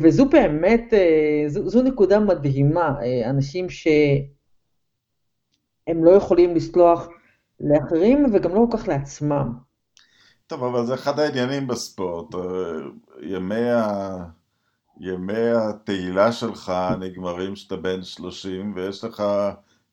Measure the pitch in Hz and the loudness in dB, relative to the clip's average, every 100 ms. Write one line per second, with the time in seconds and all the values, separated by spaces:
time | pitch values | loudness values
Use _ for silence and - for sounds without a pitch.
0 | 160 151 277 320 202 151 175 233 233 214 | 6 6 6 6 4 2 2 2 2 2
1 | 180 160 151 151 151 160 170 220 254 254 | 4 4 2 0 -2 -4 0 2 2 2
2 | 185 202 208 170 139 135 139 165 160 120 | 4 4 2 0 0 2 2 2 0 -2
3 | 117 127 113 139 135 180 180 - 165 151 | -2 -2 -2 -2 -4 -6 -8 -4 2 4
4 | 147 139 139 _ _ _ _ _ _ _ | 4 2 -2 _ _ _ _ _ _ _
5 | _ _ _ _ _ _ _ _ - 165 | _ _ _ _ _ _ _ _ -6 2
6 | 165 196 196 175 175 165 139 180 170 170 | 6 6 6 4 4 2 0 4 4 4
7 | - - _ _ _ - 147 147 139 165 | -2 -18 _ _ _ -8 0 0 2 2
8 | 196 285 277 202 170 185 233 220 196 143 | 4 4 4 2 0 2 0 0 -4 -4
9 | 139 - 147 143 123 113 - _ _ _ | -6 -6 -4 -2 -4 -8 -16 _ _ _
10 | _ _ _ _ - 156 123 123 120 131 | _ _ _ _ -16 -8 -4 -2 -2 -4
11 | 135 139 151 131 123 139 135 120 - - | -2 0 0 0 -2 -4 -4 -6 -8 -8
12 | 92 85 80 90 90 92 90 80 69 - | -6 -6 -8 -8 -6 -6 -6 -8 -10 -16
13 | _ - 76 95 92 110 120 120 107 101 | _ -16 -10 -8 -6 -4 0 0 0 -4
14 | 98 92 87 87 _ _ _ _ _ - | -6 -10 -14 -18 _ _ _ _ _ -16
15 | 87 92 92 110 117 117 110 107 - 98 | -10 -8 -6 -2 0 0 -2 -6 -6 -6
16 | 90 92 110 117 117 95 - 90 92 92 | -2 2 2 0 -8 -8 -6 -4 -2 -4
17 | 92 90 90 87 95 98 - 92 92 92 | -8 -10 -8 -6 -8 -8 -10 -8 -6 -6
18 | 92 - 90 90 95 92 104 90 95 98 | -8 -14 -14 -12 -10 -10 -8 -8 -8 -8
19 | 113 - 104 101 101 95 _ _ _ | -12 -6 -2 -2 -2 -6 _ _ _